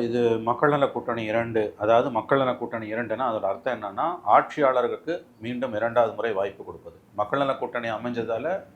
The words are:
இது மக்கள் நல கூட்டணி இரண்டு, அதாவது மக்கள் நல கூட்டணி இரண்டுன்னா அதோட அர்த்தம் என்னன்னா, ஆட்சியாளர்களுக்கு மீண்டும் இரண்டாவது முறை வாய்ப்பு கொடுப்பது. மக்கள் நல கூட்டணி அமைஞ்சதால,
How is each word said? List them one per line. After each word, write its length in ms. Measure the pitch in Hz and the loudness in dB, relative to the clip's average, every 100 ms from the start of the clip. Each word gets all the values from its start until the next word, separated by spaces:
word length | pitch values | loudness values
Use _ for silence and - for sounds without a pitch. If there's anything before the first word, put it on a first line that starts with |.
இது 380 | 117 123 117 113 | 2 2 4 2
மக்கள் 320 | 117 120 147 | 0 2 2
நல 180 | 147 135 | 4 2
கூட்டணி 360 | 120 123 117 | 0 -4 -4
இரண்டு, 500 | 107 113 117 113 104 - | -2 -2 0 0 -2 -2
அதாவது 320 | 107 117 131 | 4 4 4
மக்கள் 280 | 120 - 139 | -2 2 2
நல 160 | 127 | 2
கூட்டணி 380 | 123 120 117 107 | -2 -6 -8 -6
இரண்டுன்னா 320 | 113 113 110 131 | -6 -4 -2 -2
அதோட 120 | 110 | -2
அர்த்தம் 420 | 95 101 131 113 | -2 -2 -4 -4
என்னன்னா, 380 | 104 101 160 175 104 | -6 -4 -4 -4 4
ஆட்சியாளர்களுக்கு 1000 | 127 147 - 135 127 120 110 156 175 - _ | 4 4 2 4 4 0 -2 -6 -8 -10 _
மீண்டும் 340 | 110 123 127 | -8 -4 -4
இரண்டாவது 400 | 107 117 120 113 | -2 2 4 2
முறை 180 | 101 113 | 2 -2
வாய்ப்பு 320 | 95 101 - | 0 -2 -4
கொடுப்பது. 320 | 87 87 - - _ 101 | -14 -14 -18 -20 _ -4
மக்கள் 220 | 104 139 | -2 0
நல 160 | 139 | 0
கூட்டணி 360 | 131 120 120 117 | 0 -4 -4 -4
அமைஞ்சதால, 680 | 110 123 117 113 113 147 190 - | -4 -4 -4 -2 -4 -2 -6 -8